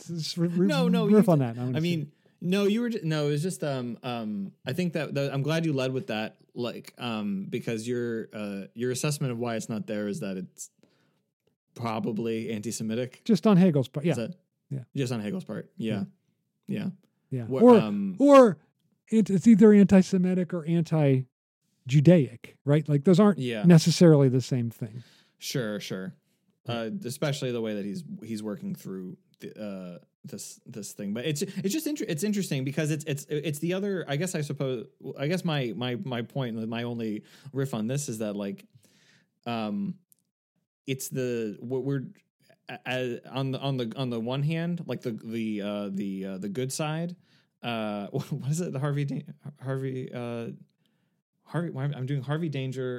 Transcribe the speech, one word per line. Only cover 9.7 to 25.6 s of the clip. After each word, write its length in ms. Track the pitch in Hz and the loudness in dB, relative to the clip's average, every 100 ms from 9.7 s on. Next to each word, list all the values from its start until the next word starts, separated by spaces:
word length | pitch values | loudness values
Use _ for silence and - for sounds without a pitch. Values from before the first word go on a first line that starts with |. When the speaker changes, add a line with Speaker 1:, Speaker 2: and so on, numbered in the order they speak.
| 113 95 | -6 -6
Speaker 2:
there 220 | 107 104 | -4 -4
is 120 | 98 | -6
that 160 | 101 95 | -6 -8
it's 320 | 90 - - _ _ _ _ _ _ _ _ _ _ | -10 -14 -20 _ _ _ _ _ _ _ _ _ _
probably 760 | - 117 110 107 110 117 113 110 | -10 -6 -4 -4 -4 -4 -4 -4
anti-Semitic. 720 | 110 113 104 110 113 127 - | -6 -6 -6 -4 -4 -6 -6
Speaker 1:
Just 220 | - 214 220 | 0 2 6
on 100 | 190 | 8
Hegel's 320 | 185 143 123 | 8 6 0
part, 180 | - 156 | -2 -2
yeah. 60 | |
Speaker 2:
Is 40 | 127 | -2
that 160 | 113 175 _ _ - | -4 -8 _ _ -12
Speaker 1:
Yeah. 100 | 135 123 135 | -12 -8 -6
Speaker 2:
just 160 | 127 | -4
on 80 | 123 | -4
Hegel's 240 | 104 92 | -4 -6
part? 260 | - 107 - - | -6 -10 -10 -6
Yeah. 280 | 113 104 101 _ _ _ _ _ - | -4 -2 -4 _ _ _ _ _ -8
Speaker 1:
Yeah. 120 | 123 | -6
Speaker 2:
Yeah. 120 | 110 - _ _ _ | -6 -10 _ _ _
Speaker 1:
Yeah. 140 | 131 | -8
Speaker 2:
What, 180 | 113 131 | -4 6
Speaker 1:
Or, 140 | 240 233 | 10 10
Speaker 2:
um, 380 | 110 104 101 185 | 8 0 -2 4
Speaker 1:
or 400 | 277 277 247 156 _ _ _ _ _ | 8 10 10 6 _ _ _ _ _
it, 200 | 220 202 | 2 2
it's 160 | 190 220 | 4 8
either 260 | 220 220 | 10 10
anti-Semitic 800 | 208 196 196 185 190 180 185 175 | 10 10 8 6 2 2 0 -2
or 140 | 180 156 | -4 0
anti-Judaic, 1900 | 170 156 156 147 131 127 _ _ _ _ _ - 143 143 180 123 117 - - | 0 2 2 4 4 0 _ _ _ _ _ 0 6 8 8 6 -4 -20 -8
right? 240 | - 151 143 | 2 2 4
Like, 160 | 147 | 2
those 160 | 143 180 | 6 6
aren't 180 | 208 165 | 6 4
Speaker 2:
Yeah. 260 | 127 113 | 0 2
Speaker 1:
necessarily 640 | 170 170 170 156 175 151 139 | 8 8 8 8 8 10 8
the 120 | 127 | 4
same 300 | 123 127 117 | 0 -2 -2
thing. 320 | - 117 117 - _ _ _ | -6 -12 -12 -18 _ _ _
Speaker 2:
Sure, 400 | - 143 | -8 -6